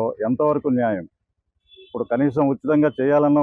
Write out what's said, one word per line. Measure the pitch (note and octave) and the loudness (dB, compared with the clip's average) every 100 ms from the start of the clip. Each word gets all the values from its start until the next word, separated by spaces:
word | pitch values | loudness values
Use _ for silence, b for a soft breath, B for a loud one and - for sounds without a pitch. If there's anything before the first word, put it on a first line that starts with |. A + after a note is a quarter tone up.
| A2+ - G#2+ | -2 -4 -4
ఎంతవరకు | B2+ D3+ C#3+ C#3+ B2 | 0 0 0 0 0
న్యాయం? | A#2 G2 E2 _ _ _ _ _ _ - - | 0 -4 -8 _ _ _ _ _ _ -20 -12
ఇప్పుడు | A#2+ A#2 | -8 -4
కనీసం | A#2+ C#3+ C3 C#3 | 0 0 0 -2
ఉచితంగా | C3 - D3+ D3+ - | -2 0 2 2 0
చేయాలన్నా | C3+ D3 D3 D3 | 0 2 2 2